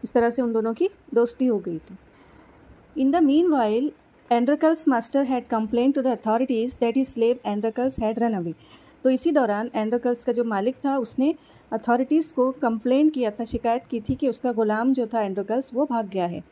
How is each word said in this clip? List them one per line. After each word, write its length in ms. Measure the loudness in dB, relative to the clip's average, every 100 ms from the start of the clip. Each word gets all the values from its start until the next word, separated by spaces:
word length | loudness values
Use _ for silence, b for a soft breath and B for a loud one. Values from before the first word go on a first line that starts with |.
इस 100 | -2
तरह 160 | 0 0
से 120 | 0
उन 120 | -2
दोनों 200 | 0 -2
की 160 | -2 -2 -4 -4
दोस्ती 320 | 0 0 0 0
हो 140 | 0
गई 200 | -4 -10
थी। 180 | -12 -20 _ B B B B B -20 -20 _ -2
In 120 | 0 4
the 80 | 4
meanwhile, 640 | 4 4 2 2 0 -2 -6 _ _ -2
Androcles' 560 | 0 2 2 2 2 2
master 420 | 0 0 -2 0
had 180 | -2 -2
complained 440 | -4 0 2 2 2
to 60 |
the 140 | 0 -2
authorities 640 | 0 0 0 0 -2 -2
that 180 | 0 0
his 200 | -2 0
slave 380 | 0 0 -2 -2
Androcles 440 | -2 -2 -4 -2
had 200 | -4 0
run 200 | -2 -2
away। 140 | -4 -8 B B B B
तो 60 | 0
इसी 220 | 2 2
दौरान 380 | 2 2 0 -2 -4
Andracles 480 | -2 -2 -2 -2
का 80 | -2
जो 120 | -2
मालिक 320 | -2 0 -2 -2 -2
था 120 | -2
उसने 380 | -2 0 0 0 b b b
authorities 640 | -6 0 0 2 0 0
को 180 | 0 0
कंप्लेंट 600 | 0 -2 -2 0 4 4
किया 180 | 2 -4
था, 140 | -4 -8
शिकायत 400 | -4 -2 -2 -2
की 160 | -8
थी 140 | -4 -2
कि 140 | -2
उसका 220 | -2 -4
ग़ुलाम 420 | 0 0 0 0
जो 140 | 0 0
था 140 | -2
Andracles 520 | -2 -4 -2 -4 -4
वो 140 | -4 -2
भाग 180 | -2 -4
गया 180 | -4 -4
है। 180 | -6 -12